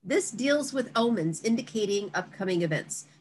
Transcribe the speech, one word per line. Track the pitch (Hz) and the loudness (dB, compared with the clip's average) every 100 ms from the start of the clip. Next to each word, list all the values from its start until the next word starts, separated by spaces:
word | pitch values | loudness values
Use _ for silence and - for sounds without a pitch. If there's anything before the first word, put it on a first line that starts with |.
this | 185 320 381 | 2 0 0
deals | 220 269 294 277 | -2 2 2 2
with | 269 240 | -2 -2
omens | 226 233 226 160 156 | 2 2 2 0 0
indicating | 226 233 233 220 202 202 202 | 0 0 0 -2 0 0 0
upcoming | 175 180 - 190 180 | -4 -6 -4 0 0
events. | 170 151 - - - - | 2 0 -4 -12 -12 -18